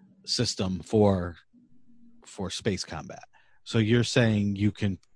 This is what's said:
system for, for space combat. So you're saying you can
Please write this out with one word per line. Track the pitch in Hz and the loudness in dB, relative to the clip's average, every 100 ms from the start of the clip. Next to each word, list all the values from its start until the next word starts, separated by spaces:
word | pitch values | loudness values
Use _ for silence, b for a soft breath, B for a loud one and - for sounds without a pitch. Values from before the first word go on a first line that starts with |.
| b _ - | b _ -6
system | - 113 - 92 92 | -2 -2 -2 -4 -4
for, | - 110 101 92 87 85 _ _ _ - - - - - | 0 4 4 2 -4 -10 _ _ _ -20 -20 -20 -20 -20
for | - - 90 | -18 -10 -8
space | - 113 90 - | -4 -4 -4 -6
combat. | 82 - - - _ _ _ | -12 -12 -16 -20 _ _ _
So | - 117 | -4 0
you're | 107 120 | 4 4
saying | 110 127 113 104 101 98 | 2 2 2 2 0 0
you | 104 | 0
can | - 101 90 _ | 0 -4 -4 _